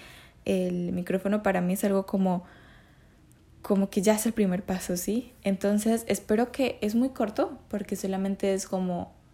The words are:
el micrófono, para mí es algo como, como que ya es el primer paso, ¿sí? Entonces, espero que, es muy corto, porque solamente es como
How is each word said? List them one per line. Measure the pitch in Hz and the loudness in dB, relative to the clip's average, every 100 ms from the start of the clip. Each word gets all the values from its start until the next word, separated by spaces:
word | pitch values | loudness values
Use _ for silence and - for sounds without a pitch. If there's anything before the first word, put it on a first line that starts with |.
| - - - - | -12 -20 -20 -8
el | - 190 185 180 175 | -2 0 0 -2 -2
micrófono, | 185 180 185 196 208 | -2 -2 -2 0 0
para | 202 185 | 2 2
mí | 180 | 2
es | 190 | 0
algo | 208 196 196 | 2 0 0
como, | 196 185 180 - - - - - - - - - - - - | 0 2 0 -4 -16 -20 -20 -20 -20 -20 -20 -20 -20 -20 -10
como | - 196 196 | 0 2 2
que | - | 2
ya | 190 | 4
es | 214 233 | 4 2
el | |
primer | 220 196 180 | 2 2 0
paso, | - 185 - 180 | -2 -4 -4 -4
¿sí? | 185 220 - - | -2 -2 -4 -6
Entonces, | 202 190 202 208 220 226 226 | -2 0 2 2 2 0 0
espero | 202 - 214 247 | -2 0 2 2
que, | - 262 - | 0 -2 0
es | 208 226 | 0 2
muy | 262 | 2
corto, | - 214 - 370 269 - | 0 -2 0 -2 -4 -8
porque | 208 202 | -8 -6
solamente | 196 190 190 196 196 196 | -6 -4 -2 -2 0 0
es | 190 - | 0 -2
como | 185 185 175 - - - | -4 -2 -4 -6 -14 -20